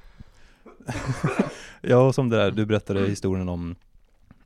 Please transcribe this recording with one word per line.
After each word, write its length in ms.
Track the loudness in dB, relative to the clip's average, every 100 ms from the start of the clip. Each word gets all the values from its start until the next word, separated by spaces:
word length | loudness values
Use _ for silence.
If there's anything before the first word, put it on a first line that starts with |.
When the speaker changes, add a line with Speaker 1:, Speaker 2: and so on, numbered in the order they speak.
| -20 -20 -20 -20 -20 _ -20 -16 -10 -8 -6 -4 -2 -2 -4 -8 -18 -8
Speaker 1:
Ja, 260 | 2 6 6
och 80 |
som 140 | 4 2
det 80 | 2
där, 140 | 2
du 160 | 0 0
berättade 320 | 0 0 0
Speaker 2:
Mm. 120 | 0
Speaker 1:
historien 380 | -2 -2 -2 -2
om, 280 | -4 -6 -10 _ -20 _ _ -20 -20